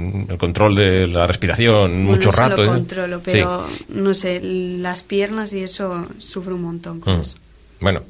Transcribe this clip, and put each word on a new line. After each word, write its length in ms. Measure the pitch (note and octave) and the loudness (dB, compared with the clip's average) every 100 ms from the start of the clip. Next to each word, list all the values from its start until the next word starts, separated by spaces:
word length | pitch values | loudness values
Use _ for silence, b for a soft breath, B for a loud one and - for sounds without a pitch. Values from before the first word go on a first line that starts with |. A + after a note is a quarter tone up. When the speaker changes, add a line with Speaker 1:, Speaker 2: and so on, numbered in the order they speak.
| F2 G2 F#2+ | -4 -4 -4
Speaker 1:
el 60 | F2 | -2
control 380 | F2 F2 G#2+ G2+ | -2 4 4 6
de 300 | G2 F#2 F2+ | 4 4 2
la 180 | F2 F2 | 2 2
respiración, 640 | F2+ F#2 G#2+ A#2 G#2+ F#2+ F2+ G2 | 2 0 2 4 6 4 2 4
Speaker 2:
Bueno, 40 | G2 | 4
Speaker 1:
mucho 120 | F#2+ | 4
Speaker 2:
eso 100 | G#2+ | 4
Speaker 1:
rato, 220 | B2 G2 | 2 4
Speaker 2:
lo 60 | G#2+ | 2
Speaker 1:
¿eh? 40 | |
Speaker 2:
controlo, 420 | A2+ - F#3 F3+ F3 | 2 -2 -6 -6 -6
Speaker 1:
Sí. 40 | |
Speaker 2:
pero, 420 | F#3 F3+ F3 F3+ - B - | 0 0 0 -2 -6 B -8
no 260 | - G3 | -2 0
sé, 260 | F#3+ F#3+ F3+ | 0 -2 -4
las 600 | F#3 F#3 F3+ F3+ F3+ F3+ | -4 -4 -4 -6 -6 -8
piernas 500 | - G3 G3+ A3 G#3 | -4 -2 -2 -4 -6
y 100 | G3 | -6
eso 440 | F#3 - F#3+ F3 F3 - | -8 -6 -6 -6 -10 -14
sufro 340 | - G3 F#3 | -12 -10 -8
un 80 | F3+ | -6
montón 380 | E3+ E3+ E3+ E3 | -6 -8 -10 -8
con 180 | - F2 | -2 -2
Speaker 1:
Mm. 20 | |
Speaker 2:
eso. 160 | D2+ - _ - - - | -2 -12 _ -20 -20 -4
Speaker 1:
Bueno, 220 | G2 E2 | -2 -2